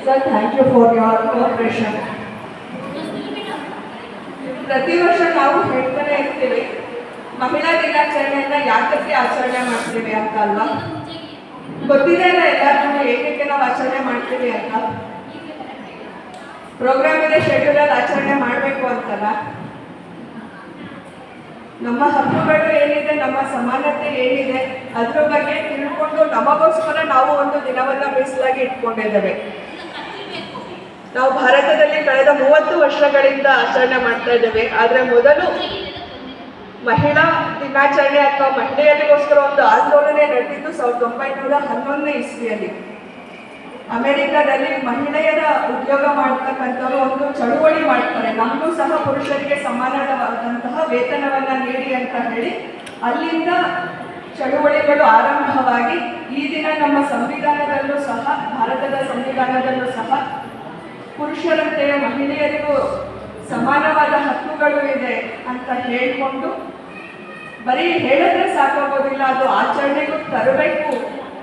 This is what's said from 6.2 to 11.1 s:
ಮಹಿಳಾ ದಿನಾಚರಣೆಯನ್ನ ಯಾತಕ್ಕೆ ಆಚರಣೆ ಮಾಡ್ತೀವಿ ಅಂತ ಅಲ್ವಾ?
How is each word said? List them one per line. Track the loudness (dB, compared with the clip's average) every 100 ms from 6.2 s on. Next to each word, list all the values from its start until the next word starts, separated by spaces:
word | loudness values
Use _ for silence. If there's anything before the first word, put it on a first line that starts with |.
| -2 -2 0 0 -2 -8 -10 -10 -12 -14 -14 -4
ಮಹಿಳಾ | -2 0 2 2
ದಿನಾಚರಣೆಯನ್ನ | 2 2 2 0 0 0 0 0 2
ಯಾತಕ್ಕೆ | 2 2 0 0
ಆಚರಣೆ | 0 0 0 -2 -2
ಮಾಡ್ತೀವಿ | -2 -2 -4 -4 -2
ಅಂತ | -2 -2
ಅಲ್ವಾ? | 0 0 0 -2 -2 -6 -10 -10